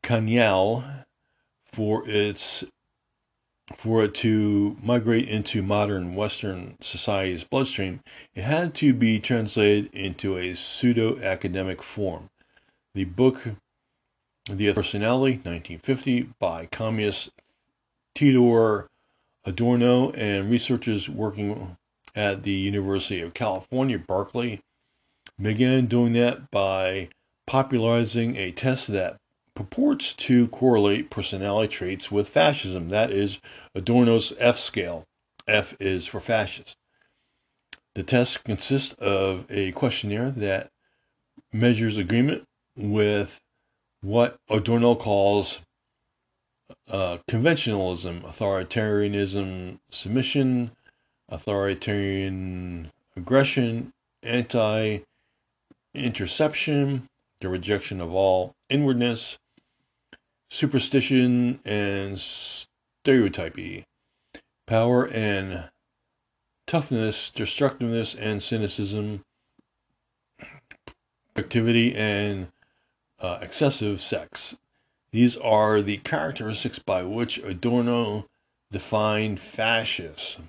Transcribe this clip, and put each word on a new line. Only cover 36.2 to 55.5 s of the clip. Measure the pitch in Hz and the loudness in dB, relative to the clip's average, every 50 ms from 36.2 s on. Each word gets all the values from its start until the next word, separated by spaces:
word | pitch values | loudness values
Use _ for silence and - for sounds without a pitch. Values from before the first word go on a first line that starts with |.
| - - 117 110 104 98 - - - - - _ _ _ _ _ _ _ _ _ _ _ _ _ _ _ _ _ _ _ - _ _ _ _ | -4 0 0 0 0 -2 -8 -14 -18 -20 -20 _ _ _ _ _ _ _ _ _ _ _ _ _ _ _ _ _ _ _ -20 _ _ _ _
The | 101 | -10
test | 92 - 131 123 123 120 - - - | -2 2 4 4 4 2 -2 -10 -4
consists | - 107 95 - - 135 139 135 - - | -4 -4 -4 -2 -2 -2 -2 -2 -4 -10
of | _ 104 101 101 95 98 95 95 90 - - | _ -2 0 2 2 2 0 0 -2 -6 -6
a | 101 101 98 92 90 | -4 -2 -2 -2 -2
questionnaire | - - 139 - - - 104 101 107 120 131 | 0 -2 0 0 -2 -4 -4 -4 -2 -4 -4
that | 139 120 104 101 95 95 - - _ _ _ _ _ _ _ _ _ _ _ _ _ - _ _ - | -4 -4 -2 -2 -2 -2 -4 -8 _ _ _ _ _ _ _ _ _ _ _ _ _ -20 _ _ -2
measures | 107 117 120 120 107 113 110 104 | 2 4 4 4 4 2 0 0
agreement | 104 95 87 113 117 127 143 175 - - _ _ _ _ _ _ | -2 -2 0 2 2 4 2 0 -4 -8 _ _ _ _ _ _
with | - 104 104 104 107 104 104 104 101 101 - - - _ _ _ _ _ _ _ _ _ _ _ _ | -8 -4 -2 2 2 2 2 2 0 -2 -4 -10 -20 _ _ _ _ _ _ _ _ _ _ _ _
what | - 98 104 117 120 123 - - _ _ | -8 0 2 4 4 2 0 -10 _ _
Adorno | 107 107 87 117 117 117 117 120 120 | 0 0 2 2 2 4 6 4 4
calls, | 113 - 110 104 101 98 101 101 104 95 - - - - _ _ _ _ _ _ _ _ _ _ _ _ _ _ _ _ _ _ _ _ _ - _ _ | 4 2 0 2 4 4 4 4 2 0 -2 -8 -14 -16 _ _ _ _ _ _ _ _ _ _ _ _ _ _ _ _ _ _ _ _ _ -20 _ _
uh, | _ 95 98 95 90 87 85 _ | _ -2 -2 -2 -2 -2 -6 _
conventionalism, | - - 110 120 160 165 - - 120 107 98 95 92 90 85 87 90 87 87 85 | -4 -2 2 2 2 2 2 0 -2 0 0 0 -2 -4 -6 -8 -10 -10 -10 -12
authoritarianism, | 82 - - 113 98 98 95 92 - - 120 107 107 104 104 104 101 101 101 101 95 95 101 98 95 92 92 90 90 - - _ _ | -16 -8 -4 -2 -2 0 -2 -4 -4 -2 -2 0 0 2 0 0 0 0 -2 -2 -2 -2 -4 -4 -6 -8 -10 -10 -12 -14 -16 _ _
submission, | - - - 95 110 131 127 - - 143 135 131 127 123 120 113 - _ _ - _ _ _ _ _ _ _ | -16 -12 -6 -2 -2 0 0 0 0 2 2 2 2 0 -2 -4 -8 _ _ -20 _ _ _ _ _ _ _
authoritarian | _ - 87 - - 101 101 98 101 98 92 - 117 104 101 101 98 98 95 98 95 95 92 95 92 92 90 90 90 87 85 82 78 _ _ _ _ _ | _ -14 -10 -6 -4 -2 0 0 0 -2 -4 -4 -4 -2 -2 -2 -2 -2 -2 -4 -4 -6 -6 -8 -8 -8 -8 -8 -8 -10 -10 -12 -14 _ _ _ _ _
aggression, | 92 90 - 123 135 139 139 - 139 123 117 113 117 127 - _ _ _ _ _ _ | -14 -2 4 4 4 4 4 2 0 0 0 -2 -4 -8 -10 _ _ _ _ _ _
anti-interception, | - 117 117 123 120 117 - 120 110 107 107 110 110 107 107 101 - _ _ _ _ _ _ _ _ _ | -6 -2 -2 -2 -2 0 2 2 2 2 2 2 0 0 -2 -4 -8 _ _ _ _ _ _ _ _ _